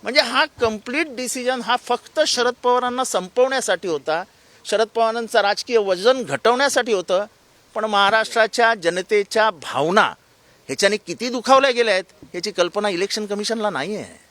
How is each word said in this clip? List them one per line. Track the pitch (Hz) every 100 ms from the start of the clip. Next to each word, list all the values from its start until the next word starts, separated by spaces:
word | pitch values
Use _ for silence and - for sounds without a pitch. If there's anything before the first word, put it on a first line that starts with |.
म्हणजे | 202 269
हा | 247 254 302 -
कम्प्लीट | 233 214 220 269 320 240
डिसिजन | 254 262 247 254
हा | 202 247
फक्त | - 247 - - 302
शरद | - 240 247
पवारांना | 247 247 247 247
संपवण्यासाठी | 254 208 180 240 254 269 220 180 190
होता, | 151 135 143 - _ _ _
शरद | - 202 220
पवारांचं | - 226 226 226 233
राजकीय | 202 208 - 233
वजन | 202 180 208 262
घटवण्यासाठी | 185 139 220 247 269 285 240
होतं, | 202 175 185 208 _ _ _ _
पण | 226
महाराष्ट्राच्या | 214 208 196 220 220 233 220 - 233
जनतेच्या | 226 165 180 180 208 202 226 214
भावना | 170 117 127 151 202 151 82 _ _ _ _ -
ह्याच्याने | 135 196 208
किती | - 175 247
दुखावल्या | 247 226 269 269
गेल्या | 240 226
आहेत | 185 185 _ -
याची | 180 190
कल्पना | 190 175 202 208
इलेक्शन | 175 196 - 208
कमिशनला | 202 208 226 208
नाही | 151 151 208
आहे. | 98 - _